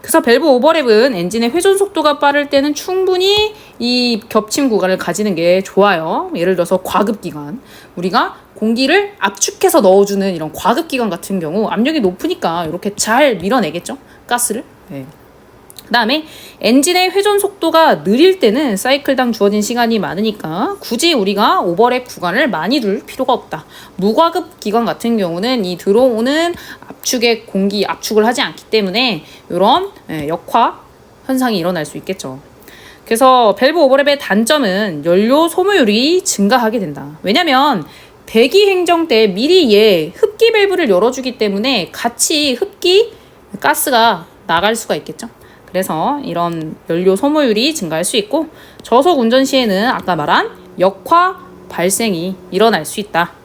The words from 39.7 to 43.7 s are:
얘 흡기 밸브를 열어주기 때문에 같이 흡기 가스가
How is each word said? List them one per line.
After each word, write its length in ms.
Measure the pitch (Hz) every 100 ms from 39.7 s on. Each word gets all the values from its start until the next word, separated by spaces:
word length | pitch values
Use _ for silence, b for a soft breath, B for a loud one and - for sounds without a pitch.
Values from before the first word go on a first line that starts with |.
얘 380 | 202 214 175 156
흡기 380 | - 403 - 453
밸브를 360 | 440 403 370 311
열어주기 520 | 180 226 262 254 -
때문에 500 | 214 196 247 247 160
같이 640 | - - - - 311 294
흡기 580 | 247 403 - 359 381 453 B B B - 196
가스가 680 | -